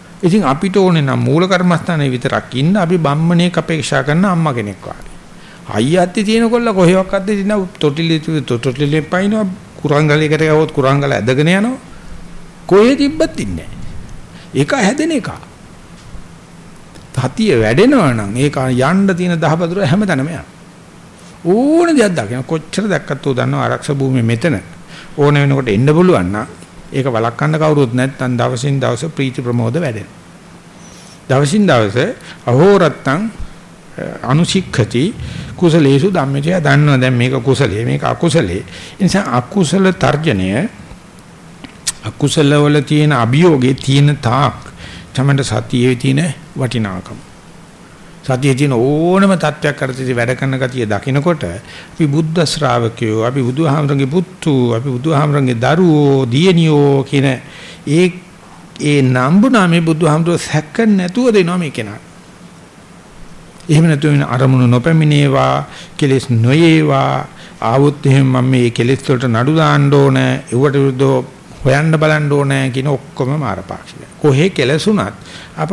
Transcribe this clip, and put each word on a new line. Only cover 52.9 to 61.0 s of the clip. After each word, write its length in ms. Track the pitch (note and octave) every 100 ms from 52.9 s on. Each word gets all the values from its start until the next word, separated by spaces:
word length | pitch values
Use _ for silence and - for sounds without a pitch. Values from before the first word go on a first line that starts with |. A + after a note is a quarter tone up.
| - A2+ A2
අපි 180 | A2+ C#3
බුදුහාමරගේ 640 | B2 C3 D#3+ C#3+ C#3+ C#3 C3+
පුත්තු, 680 | E3+ F3 - E3 C3+ A#2+
අපි 160 | A#2 C#3
බුදුහාමරගේ 640 | B2 D#3 C#3+ D3 C#3+ C3 A#2
දරුවෝ, 720 | B2+ D#3+ F3+ D3+ C#3+ C3+ B2+
දියණියෝ 800 | B2 F#3 E3+ D#3+ D3 C#3+ C#3
කියන 220 | C3+ C#3 C3+ A#2+ - - - -
ඒ, 220 | - D#3 F3+ - - - - - - -
ඒ 240 | D3 C#3+
නම්බු 460 | B2+ B2+ C3 F#3 C4+
නාමේ 320 | A#3+ F3+ E3+
බුදුහාමරෝ 580 | E3 D#3+ E3 D#3 E3 E3
සැක 400 | - D3+ D3+ - A3+
නැතුව 440 | G3